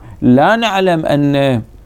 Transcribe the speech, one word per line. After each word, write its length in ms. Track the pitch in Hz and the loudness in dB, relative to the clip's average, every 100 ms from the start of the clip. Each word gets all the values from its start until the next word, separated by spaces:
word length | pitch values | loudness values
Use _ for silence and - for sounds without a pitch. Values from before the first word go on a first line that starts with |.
| - - | -12 -4
لا 340 | 123 127 165 226 | 2 4 4 0
نعلم 500 | 233 196 190 165 - | -2 -2 0 -2 -2
أن، 560 | 143 143 143 139 123 - - | -2 0 0 0 -2 -6 -16